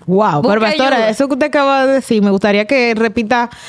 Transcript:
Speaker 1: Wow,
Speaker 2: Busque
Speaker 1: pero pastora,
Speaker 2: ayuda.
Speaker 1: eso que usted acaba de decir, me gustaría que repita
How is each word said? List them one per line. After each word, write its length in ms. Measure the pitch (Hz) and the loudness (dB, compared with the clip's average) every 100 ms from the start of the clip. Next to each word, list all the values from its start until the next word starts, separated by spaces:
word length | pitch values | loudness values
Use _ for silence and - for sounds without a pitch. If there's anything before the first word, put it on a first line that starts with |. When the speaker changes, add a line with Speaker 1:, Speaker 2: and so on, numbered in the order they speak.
| - | -2
Speaker 1:
Wow, 360 | 190 214 147 | 0 2 0
Speaker 2:
Busque 60 | 170 | 0
Speaker 1:
pero 120 | 208 | 0
pastora, 360 | 214 208 269 262 | 0 0 0 2
Speaker 2:
ayuda. 120 | 220 | 0
Speaker 1:
eso 160 | 214 277 | 0 -2
que 60 | |
usted 120 | 269 302 | 0 0
acaba 400 | 294 277 277 262 | 0 2 2 2
de 60 | |
decir, 280 | 269 - 220 | 0 0 0
me 80 | 202 | 2
gustaría 340 | 196 214 202 208 | 2 0 0 0
que 280 | 277 240 | 0 0
repita 560 | 220 226 226 214 240 233 - | 0 -2 -2 -2 -2 -2 -8